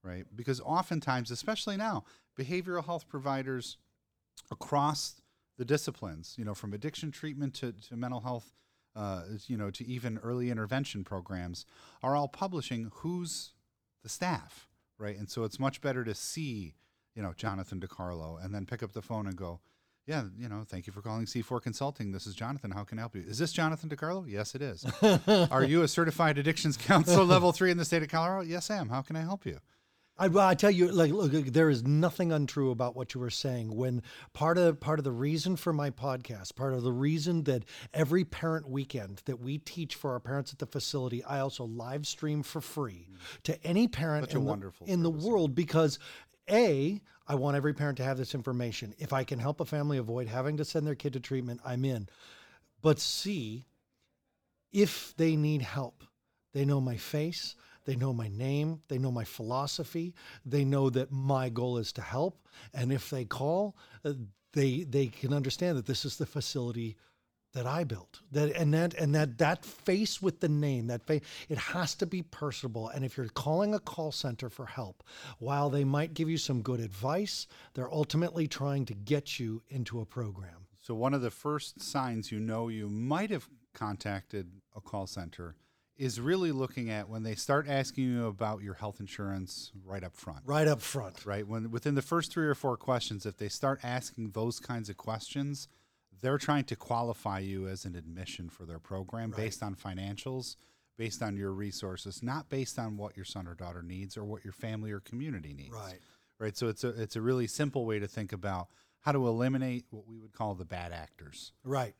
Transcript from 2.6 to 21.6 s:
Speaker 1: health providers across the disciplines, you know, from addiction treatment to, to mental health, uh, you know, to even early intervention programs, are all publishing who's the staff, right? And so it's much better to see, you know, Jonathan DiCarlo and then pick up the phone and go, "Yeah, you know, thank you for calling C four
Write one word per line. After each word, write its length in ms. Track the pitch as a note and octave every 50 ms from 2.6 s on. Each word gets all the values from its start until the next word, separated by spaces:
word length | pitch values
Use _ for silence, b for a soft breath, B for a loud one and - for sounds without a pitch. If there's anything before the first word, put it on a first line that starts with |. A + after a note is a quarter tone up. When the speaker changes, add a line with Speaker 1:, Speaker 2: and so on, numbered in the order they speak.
| F3 F#3 F3+ F3 D#3
Speaker 1:
health 240 | D3+ F3 D#3+ - _
providers 680 | - C#3+ C3 C#3 C3+ C3+ C3 C3 C3 B2+ A#2 - - _ _ _ _ _ _ _ _ _ _ _ _ - - _
across 720 | - - - - D3 C#3+ C#3+ D3+ D3 C#3 - - - _ _ _ _ _ _ _ _
the 80 | - B2+
disciplines, 720 | A#2 D3 D3 - - A#2+ - - F#2 D#2 D#2 F2 - - -
you 60 | A2+
know, 100 | G#2+ G2+
from 180 | - - G#2
addiction 380 | G2+ G#2 G#2+ D3+ D3+ - - D3+
treatment 440 | C3+ - - D#3 C#3+ C#3 D3 C3+ -
to, 180 | - - A#2+
to 240 | G#2+ F#2+ G#2+ - B2
mental 240 | A#2 A#2+ B2 B2+ A#2+
health, 320 | G#2+ B2+ B2 A#2 - - _ _ _ _ _ _ _ _ _
uh, 280 | G#2+ G#2 G2+ F#2+ F2+ E2+ F#2+ A2 G#2 -
you 100 | - B2+
know, 140 | G#2+ G#2 G2
to 160 | F#2+ - B2
even 320 | A#2+ B2+ B2 A#2 B2 A2 A2
early 320 | A2 A#2 A#2+ B2 B2 B2
intervention 540 | A#2+ A2 G#2+ G#2 B2+ C3+ C#3 - - G2+ F#2
programs, 640 | - G2+ F#2+ E2+ - F#2+ F2+ F2 F2 F2 - - B B B B B B B
are 120 | - C3 C#3
all 140 | D3 C#3+ C3+
publishing 640 | - - G3 G3 F3+ D#3 A#2+ - B2+ A#2 A2+ A2 -
who's 560 | - - E3 F3 F3+ F3 D#3+ - - - - _ _ _ _ _ _ _ _ _ _
the 60 | _ A2
staff, 600 | - - F3+ F3+ E3 A2+ - - - - - _ _ _ _ _ _ _
right? 180 | G#2+ G#2 G2+
And 120 | G2+ G#2+ -
so 140 | - A#2+ A2+
it's 140 | G#2+ - -
much 220 | C3+ C3+ C3+ -
better 240 | - C#3+ B2+ B2+ A#2+
to 100 | A2+ G2+
see, 600 | - - - - E3 D#3+ C#3 A#2+ G#2+ F#2 D#2 D2 _ _ _ _ _ _ _ _
you 80 | A#2
know, 100 | G#2 F#2 E2+
Jonathan 440 | - - G#2+ G2 F#2+ F#2 - G2 F#2
DiCarlo 600 | F#2 F2+ - - F#2 F2+ F2 E2 D#2 D#2+ E2 D#2+ F2+
and 100 | F#2+ G2+
then 120 | G2+ F#2+
pick 160 | F2+ B2 A2+
up 100 | A#2 G2
the 100 | - A2
phone 240 | - - A#2 A2 G#2
and 100 | G2 F#2
go, 240 | F2 F#2+ F2 E2+ E2 _ _ _ _ _ _ _ _ _
"Yeah, 180 | - D#3 D3 A#2 F#2+ F#2 G#2+
you 100 | B2 A#2
know, 140 | G#2 G#2 A2+
thank 220 | - F#2+ F2+ F2
you 60 | -
for 100 | F#2 G#2
calling 240 | G2+ A2+ A2 A2+ A2+
C 160 | G#2+ - B2
four 180 | A2 - B2+ A#2+